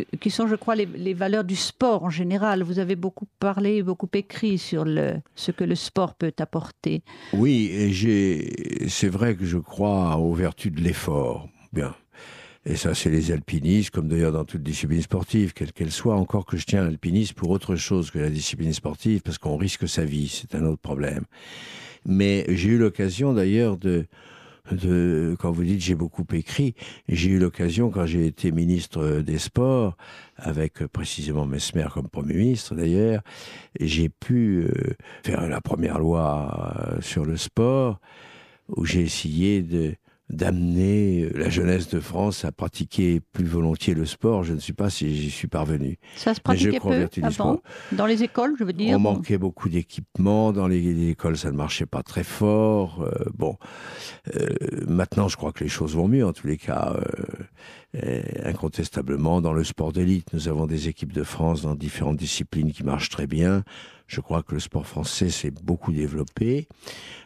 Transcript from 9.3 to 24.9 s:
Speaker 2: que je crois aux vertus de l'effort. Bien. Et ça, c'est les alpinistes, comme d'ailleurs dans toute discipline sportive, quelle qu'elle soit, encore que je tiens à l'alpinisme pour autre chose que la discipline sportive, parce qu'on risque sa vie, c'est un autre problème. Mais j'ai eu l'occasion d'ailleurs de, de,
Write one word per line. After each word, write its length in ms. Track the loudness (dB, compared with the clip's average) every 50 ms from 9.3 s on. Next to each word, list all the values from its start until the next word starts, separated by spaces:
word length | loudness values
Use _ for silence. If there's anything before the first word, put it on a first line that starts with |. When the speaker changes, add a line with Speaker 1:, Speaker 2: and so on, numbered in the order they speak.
| 2
Speaker 2:
que 100 | 0 0
je 140 | 0 0 -2
crois 580 | -2 -4 -4 0 2 2 4 4 2 2 2 2
aux 160 | 2 2 2
vertus 380 | 2 0 0 -2 -2 -4 -4
de 100 | -2 0
l'effort. 640 | 0 0 0 0 -2 -2 0 0 0 0 -2 -4 -8 -14 _ _ _ -8
Bien. 220 | -4 -4 -4 -4 -6 -12 _ _ _ -20 -20 -20 -20 -20 -20 -20 -20 _ -6
Et 120 | -4 -4 -2
ça, 180 | 0 -2 -2
c'est 140 | 0 0 2
les 240 | 2 2 2 2 0
alpinistes, 560 | -2 -2 -2 -2 0 2 4 4 4 4 2
comme 180 | -2 -4 -2 0
d'ailleurs 240 | 2 2 2 2
dans 140 | 2 0 -4
toute 180 | -4 -6 -6 -4
discipline 380 | -4 -4 -4 -2 0 0 0
sportive, 500 | 0 0 0 -2 -2 0 2 2 2 2
quelle 220 | 0 -4 -8 -8 -4
qu'elle 180 | -6 -6 -4
soit, 240 | -4 0 2 2 4
encore 300 | 4 2 2 0 -2 -2
que 100 | -2 -6
je 100 | -6 -2
tiens 140 | 0 0 2
à 40 | 2
l'alpinisme 480 | 0 -2 -2 -2 0 2 2 2 0 -4
pour 140 | -4 -2 0
autre 260 | 0 0 0 -2 -4
chose 340 | -2 0 0 0 0 0 -2
que 100 | -2 -2
la 100 | -2 -2
discipline 420 | -2 -2 -4 -4 -4 -2 -2 -2
sportive, 500 | -2 -2 -4 -8 -8 -2 0 0 0 2
parce 160 | 0 -4 -8 -6
qu'on 200 | -4 -4 -2 0
risque 280 | -2 -2 -2 -4 -6
sa 200 | -4 -2 -2 -2
vie, 240 | 0 0 -2 -4 -4
c'est 260 | -4 -8 -10 -8 -4
un 80 | -2 0
autre 180 | 0 0 -2
problème. 440 | -4 -6 -4 -4 -4 -4 -4 -4 -8 -10 _ -20 -20 -20 -18 -18 -18 -18 -18 -18 -18 -20 -20 -12 -2
Mais 400 | 0 2 4 4 4 4 2 2 0
j'ai 220 | 0 2 4 4
eu 80 | 6 6
l'occasion 560 | 4 4 2 2 -2 -2 0 0 0 2 2
d'ailleurs 420 | 4 4 4 4 4 2 2 0
de, 300 | 0 0 2 2 2 0 -2 _ -20 -20 -20 -20 -20 -20 -20 -20 _ _ -6
de, 640 | -4 -2 2 2